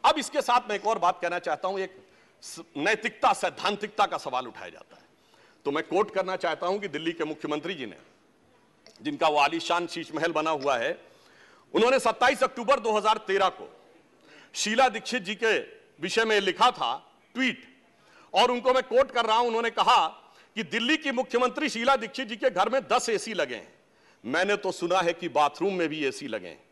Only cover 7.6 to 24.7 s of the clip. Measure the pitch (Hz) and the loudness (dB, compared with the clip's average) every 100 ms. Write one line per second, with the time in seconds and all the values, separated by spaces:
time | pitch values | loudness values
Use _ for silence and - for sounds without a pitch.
7.6 | 170 175 113 85 - _ _ _ _ _ | -6 -10 -10 -14 -20 _ _ _ _ _
8.6 | _ _ - - - 147 165 147 143 165 | _ _ -20 -10 -8 0 0 4 2 0
9.6 | - 170 170 170 147 147 165 156 156 151 | -2 -2 -2 -8 -8 -4 -2 0 -2 -2
10.6 | 139 127 127 175 - _ _ - - - | 0 0 -2 -6 -12 _ _ -20 -20 -20
11.6 | _ 175 233 262 240 - 247 285 262 - | _ 2 4 4 2 2 2 4 0 0
12.6 | 233 277 220 214 208 220 - 196 185 - | 0 2 2 0 2 0 0 2 2 0
13.6 | 104 - _ _ _ _ _ - - - | -18 -20 _ _ _ _ _ -20 -14 -6
14.6 | 208 226 262 214 - 247 180 208 226 175 | -2 4 4 2 -4 -6 -4 -2 0 0
15.6 | - - _ _ 175 226 226 214 190 175 | -2 -18 _ _ -2 0 4 2 2 4
16.6 | 240 - 123 135 - _ _ 240 254 - | 2 4 -4 -4 -10 _ _ -4 -4 -4
17.6 | - _ _ _ _ - - 185 247 247 | -14 _ _ _ _ -20 -4 2 2 2
18.6 | 254 254 - 240 269 247 220 220 240 226 | 2 0 2 2 4 2 2 2 2 0
19.6 | 233 220 226 233 160 - - - _ 208 | -2 2 4 6 4 -4 -20 -20 _ -8
20.6 | 170 214 233 311 294 247 262 254 247 - | -4 -4 0 0 0 -2 -2 0 0 0
21.6 | 285 233 240 269 220 - 247 214 254 180 | -4 0 2 2 0 -8 -8 -2 0 2
22.6 | 214 262 185 240 233 208 - 196 139 113 | 0 0 2 0 2 -2 -2 -4 -4 -6
23.6 | 80 _ _ _ _ _ 107 156 196 208 | -12 _ _ _ _ _ -4 0 2 0
24.6 | 196 | -2